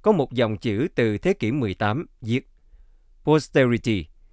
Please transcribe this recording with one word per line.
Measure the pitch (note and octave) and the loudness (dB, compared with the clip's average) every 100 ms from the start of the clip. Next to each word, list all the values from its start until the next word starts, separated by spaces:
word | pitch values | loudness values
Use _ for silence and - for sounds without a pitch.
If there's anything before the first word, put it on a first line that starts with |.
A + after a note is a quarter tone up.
có | G#3+ | 0
một | G3 C3 | 2 0
dòng | A#2+ A2+ G#2+ | 0 -2 -2
chữ | A#2+ G2+ D3+ - | -4 -2 -2 0
từ | A#2 G#2 | 0 0
thế | F3+ | -2
kỷ | G3 G#2+ | -2 -2
mười | C#3+ A2 | -2 -4
tám | F2+ G#2 B2+ - _ | -2 -2 -4 -8 _
viết, | A2 B2 - _ _ - - _ _ _ | -4 -4 -4 _ _ -20 -20 _ _ _
"Posterity, | - D#3 - D3+ B2+ A#2+ - G#2 D2+ - - | 0 0 2 2 2 2 0 -2 -4 -16 -20